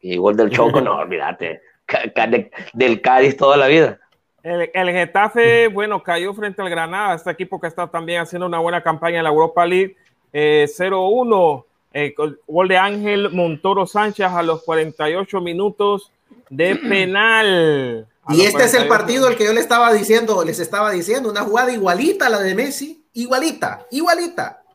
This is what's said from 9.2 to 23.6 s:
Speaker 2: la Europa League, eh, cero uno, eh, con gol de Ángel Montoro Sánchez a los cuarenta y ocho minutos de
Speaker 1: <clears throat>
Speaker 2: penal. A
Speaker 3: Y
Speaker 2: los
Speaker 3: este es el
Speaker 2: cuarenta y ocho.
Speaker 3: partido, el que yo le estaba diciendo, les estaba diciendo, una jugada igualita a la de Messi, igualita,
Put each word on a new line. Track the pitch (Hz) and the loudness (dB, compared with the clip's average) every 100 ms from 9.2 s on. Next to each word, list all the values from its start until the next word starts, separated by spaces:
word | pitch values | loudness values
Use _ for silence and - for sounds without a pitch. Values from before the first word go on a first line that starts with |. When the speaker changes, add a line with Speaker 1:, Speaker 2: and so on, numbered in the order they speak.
Speaker 2:
la | 160 | 0
Europa | 151 160 165 175 | 2 2 2 2
League, | 180 190 190 _ _ _ | 2 0 -6 _ _ _
eh, | 147 151 151 147 | 0 2 4 2
cero | - 180 190 185 | 0 -2 0 2
uno, | 233 247 208 170 135 - _ _ | 0 2 4 2 0 -8 _ _
eh, | 143 147 | -6 -6
con | 143 151 139 - | -4 -6 -6 -6
gol | 156 185 | 0 2
de | 180 | 2
Ángel | 196 208 208 208 202 | 2 -2 -2 -2 -2
Montoro | 180 170 151 190 196 180 | -2 -2 -2 -2 0 -2
Sánchez | 208 214 202 185 | -2 -4 -2 -2
a | 180 | 0
los | 170 160 | -2 -2
cuarenta | - 160 156 147 151 | -2 -2 -2 -4 -4
y | 170 | -4
ocho | 190 196 | -4 -6
minutos | 175 170 202 202 202 202 - _ _ _ _ | -6 -4 -4 -2 -2 -2 -6 _ _ _ _
de | 135 170 196 | -2 0 0
Speaker 1:
<clears throat> | 247 | 0
Speaker 2:
penal. | 196 190 190 220 220 214 185 160 147 131 113 110 _ - | 0 0 2 2 4 2 2 2 2 -2 -8 -12 _ -2
A | |
Speaker 3:
Y | 151 | 2
Speaker 2:
los | 202 | 4
Speaker 3:
este | - 240 | 4 2
es | |
el | 247 226 | 2 2
Speaker 2:
cuarenta | |
y | |
ocho. | |
Speaker 3:
partido, | 220 180 254 262 | 2 2 2 2
el | 233 | 2
que | 214 | 0
yo | |
le | 226 | 0
estaba | - 233 233 | 2 2 4
diciendo, | 214 202 220 226 196 | 2 2 2 2 -2
les | 165 160 | -2 -4
estaba | 160 202 214 | -6 -2 -2
diciendo, | 190 170 247 240 | -2 -2 -2 -2
una | 208 | -4
jugada | 196 220 247 | -2 0 0
igualita | 240 190 180 294 403 269 | 0 0 0 0 0 0
a | |
la | 214 | 0
de | 190 | 0
Messi, | 185 277 269 285 320 _ | -2 -4 -6 -12 -16 _
igualita, | - 247 254 320 - | -12 -4 -2 -2 -4